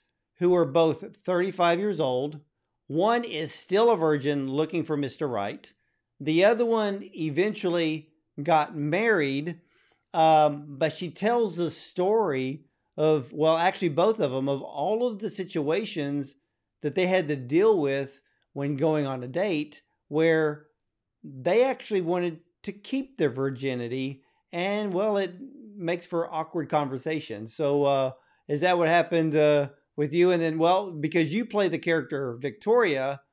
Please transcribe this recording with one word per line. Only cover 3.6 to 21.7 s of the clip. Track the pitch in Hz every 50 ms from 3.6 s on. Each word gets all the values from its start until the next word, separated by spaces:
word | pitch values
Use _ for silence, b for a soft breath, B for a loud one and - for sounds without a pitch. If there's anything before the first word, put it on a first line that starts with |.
| - - 180 202 233 240
a | 226
virgin | 180 160 156 151 143 127 147 147 143 135 135
looking | 135 147 156 151 - 170 151
for | - 156
Mister | 147 143 131 - - 156
Right. | 139 120 101 98 104 131 - - - _ _ _ _ _ _ _ _ _ -
The | 143 147 156 165 190
other | 214 233 220 240
one | 233 226 220 214 202 196 196 202 - -
eventually | 165 160 156 139 151 190 214 208 214 - 180 170 175 165 156 156 156 156 _ _ _ _ _ _ -
got | 143 165 165 156 147 - -
married, | 151 147 151 156 190 226 233 214 175 147 135 135 139 147 175 170 175 b b b b b b b b b b -
um, | 175 160 160 160 156 151 151 147 147 147 151 143
but | 135 160 151 151
she | - 185 165
tells | - - 190 220 240 240 233 202 165
the | 170 175 156
story | - - - - - 185 180 196 214 226 214 175 139 131 131 131 139 143 - _ _ _ _ _ -
of, | - 151 156 156 151 123 - -
well, | - 151 156 160
actually | 165 170 190 190 - 196 165
both | 139 151 175 220 220 214
of | 165 135
them, | 127 135 135
of | 139 139 135
all | 156 - - 147 147 180 214 226 247
of | 247 220 190
the | 220 196
situations | - - 185 180 - 170 143 147 160 202 226 - - 165 143 143 143 143 135 139 - _ _ _ _ _ _ _ _ _
that | - 147 131
they | 185 180
had | 180 185 185 165
to | 143 147
deal | 135 123 123 143 170 202 226 220
with | 175 143 139 135 139 139 135 - _ _ _ _ _ _ _ -
when | 135 139 143 151
going | 131 156 160 156 151 143
on | 135 131 127 123
a |
date | 127 127 170 196 214 170 147 151 - - - _ _ _ _ _ -
where | 143 156 160 165 160 160 156 151 151 147 - _ _ _ _ _ _ _ _ _ _ _ -
they | 147 139 131 127 170 185 226 254
actually | 269